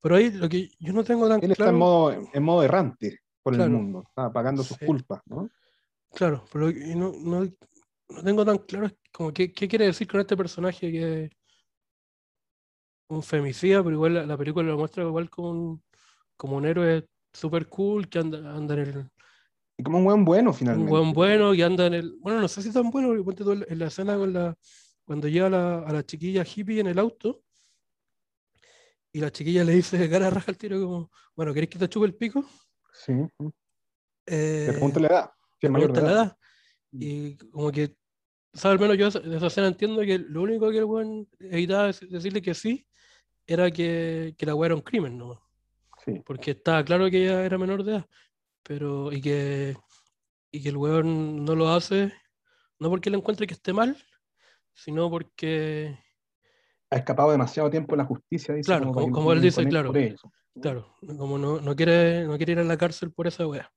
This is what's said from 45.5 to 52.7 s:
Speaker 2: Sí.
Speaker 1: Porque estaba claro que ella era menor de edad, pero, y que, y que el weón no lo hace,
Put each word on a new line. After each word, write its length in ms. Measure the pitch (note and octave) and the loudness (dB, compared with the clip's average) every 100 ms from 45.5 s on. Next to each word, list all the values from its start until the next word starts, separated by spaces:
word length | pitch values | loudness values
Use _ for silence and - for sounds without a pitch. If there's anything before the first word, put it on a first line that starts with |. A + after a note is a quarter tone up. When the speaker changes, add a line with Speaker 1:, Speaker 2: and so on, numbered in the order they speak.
| _ _ _ _ _ - | _ _ _ _ _ -10
Speaker 2:
Sí. 160 | G3+ - | -10 -8
Speaker 1:
Porque 260 | C3 - | -10 -6
estaba 320 | C#3 - D#3+ D3 | -4 2 2 2
claro 240 | F3 F#3+ | 2 4
que 140 | F#3 | 2
ella 220 | F#3 F#3 F#3 | 2 0 0
era 120 | F#3 | -2
menor 260 | F#3 G3 | -2 -4
de 80 | G3 | -4
edad, 120 | G#3+ D#3+ _ _ _ _ _ | -4 -6 _ _ _ _ _
pero, 480 | - D3 C#3+ C#3+ C#3+ | -12 -8 -6 -6 -6
y 80 | C#3+ | -4
que, 540 | C#3 C#3+ C#3+ C#3 C#3 C3+ _ _ _ _ _ _ _ | -2 -2 -2 -4 -4 -8 _ _ _ _ _ _ _
y 100 | D3 | -8
que 60 | C#3+ | -6
el 80 | C#3+ | -2
weón 640 | D3 D#3+ D#3+ D#3+ D#3 D3+ D3 | 0 2 2 0 -4 -4 -2
no 100 | D#3+ | 2
lo 140 | D#3+ | 4
hace, 440 | E3+ E3+ G3 G3 - _ _ _ _ _ | 2 2 0 0 -4 _ _ _ _ _